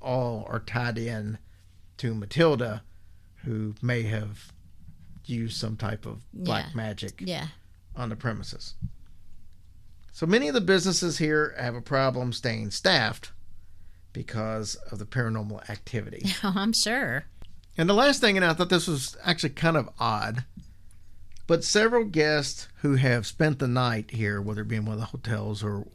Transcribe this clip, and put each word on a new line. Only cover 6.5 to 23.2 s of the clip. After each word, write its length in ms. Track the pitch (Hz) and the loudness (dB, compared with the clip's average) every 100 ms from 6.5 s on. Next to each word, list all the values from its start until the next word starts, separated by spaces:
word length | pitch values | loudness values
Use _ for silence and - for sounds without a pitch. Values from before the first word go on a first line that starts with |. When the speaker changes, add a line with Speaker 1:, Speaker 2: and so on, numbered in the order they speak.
| 110 - | -2 -2
Speaker 2:
Yeah. 40 | 117 | -6
Speaker 1:
magic 380 | 110 101 - - | -6 -6 -10 -8
Speaker 2:
Yeah. 280 | 185 165 156 - - - - - | -6 -6 -6 -12 -20 -20 -14 -8
Speaker 1:
on 140 | 123 | -6
the 60 | 110 | -4
premises. 580 | 127 110 - - - - - - - - - - - - - - - - - | -4 -4 -8 -10 -10 -8 -8 -10 -16 -16 -14 -14 -14 -18 -20 -20 -20 -18 -16
So 140 | - 165 | -4 4
many 220 | 214 294 | 4 4
of 60 | |
the 80 | 262 | 2
businesses 560 | 180 190 175 175 175 147 | 4 4 4 2 2 2
here 380 | 151 151 151 - | 2 4 2 0
have 160 | 123 120 | -4 -4
a 60 | |
problem 520 | 113 139 135 123 123 | 0 2 2 2 -2
staying 380 | 117 127 113 107 | -2 -2 -2 -4
staffed 600 | - 185 170 110 - - - - - - - - - - | 0 4 4 4 -2 -10 -12 -12 -12 -12 -14 -16 -18 -14
because 640 | - - 113 110 110 107 - - | -12 -8 -4 -4 -4 -6 -8 -8
of 80 | 101 | -8
the 60 | 101 | -4
paranormal 600 | 127 117 110 104 104 - | 0 0 0 -4 -8 -10
activity. 540 | 104 - 120 101 - 196 185 | -12 -6 -6 -6 -4 -2 0
Speaker 2:
<laughs> 80 | |
Oh, 100 | 202 185 | 0 2
I'm 180 | 202 | 2
sure. 520 | 220 - 240 214 127 - - - - - - | 2 2 0 0 -2 -6 -12 -14 -16 -8 0
Speaker 1:
And 120 | 165 | 6
the 40 | 202 | 8
last 260 | 277 269 | 8 8
thing, 140 | 226 190 | 6 6
and 80 | 175 | 6
I 80 | |
thought 160 | 160 180 | 4 4
this 180 | 180 165 | 4 4
was 300 | 151 131 - | 0 -2 -4
actually 260 | - 165 160 | -2 0 0
kind 260 | - 165 160 | 2 4 4
of 140 | 117 - | 2 0
odd, 460 | 117 107 107 117 127 - - - - - - - - - - | 0 2 0 -4 -6 -10 -16 -16 -16 -16 -14 -14 -12 -6 2
but 160 | 165 | 2
several 420 | - 208 220 240 220 | 4 6 6 6 4
guests 640 | 160 151 151 139 - - - | 4 4 4 0 -6 -12 -2
who 140 | 147 135 | 2 4
have 280 | 131 120 | 4 2